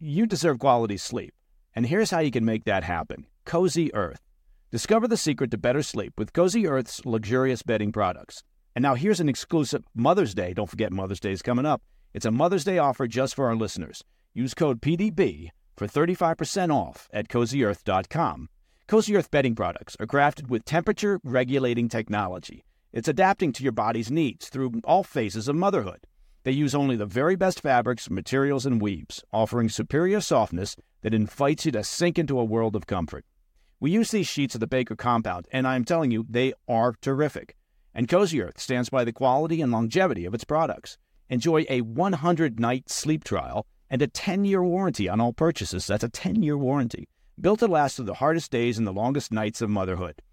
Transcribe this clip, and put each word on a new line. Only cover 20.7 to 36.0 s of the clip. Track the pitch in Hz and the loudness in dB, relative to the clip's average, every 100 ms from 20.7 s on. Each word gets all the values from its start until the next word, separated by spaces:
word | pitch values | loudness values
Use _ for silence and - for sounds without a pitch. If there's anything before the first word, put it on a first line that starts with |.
| 160 190 202 208 196 131 127 123 135 127 120 117 | 0 0 0 0 -2 0 0 2 2 2 2 0
technology. | 113 107 104 95 90 - - _ _ _ | -2 -2 -2 -2 -6 -14 -20 _ _ _
It's | 117 135 | -6 0
adapting | 139 190 196 165 | 4 4 4 0
to | 120 | 0
your | 131 | 0
body's | 117 110 117 113 | 0 0 0 0
needs | 156 143 - - | 0 0 -2 -10
through | 131 127 113 | -6 -4 -2
all | - 180 | 2 2
phases | - 143 107 107 113 | 2 -2 -2 -4 -2
of | |
motherhood. | 151 196 190 95 87 - _ _ _ | 0 2 0 -4 -10 -20 _ _ _
They | 127 | -2
use | 139 143 | 0 2
only | 143 139 117 | 2 0 0
the | 104 | -2
very | 110 156 190 | 0 0 2
best | 190 - | 0 0
fabrics, | 147 123 120 120 - | 2 2 2 -2 -4
materials, | 95 - 135 139 135 135 | -6 -2 0 2 0 0
and | 117 | 0
weaves, | 104 90 - - - | 0 -4 -10 -16 -4
offering | 107 110 120 113 | 0 2 2 0
superior | - 113 147 180 208 | -2 -2 0 2 0
softness | - 139 101 87 101 - _ _ | 2 2 2 -2 -8 -10 _ _
that | 107 | 0
invites | 110 107 - 139 156 | 2 0 2 0 2
you | 160 | 0
to | 113 | -2
sink | 104 - 175 170 | -4 0 0 0
into | 147 131 | 0 0
a | |
world | 113 113 113 | 0 0 0
of | 104 - | -2 -4
comfort. | 95 80 73 - _ _ _ _ - | -4 -4 -8 -16 _ _ _ _ -4
We | 143 | 0
use | 208 220 | 2 2
these | 220 156 | 0 0
sheets | - 139 | -2 -2
at | 113 | -2
the | 110 | -2
Baker | 131 123 110 | -2 -2 -2
compound, | 123 117 107 90 - | 0 0 0 -6 -6
and | 131 131 | -2 0
I'm | 127 | 0
telling | 117 165 | 0 0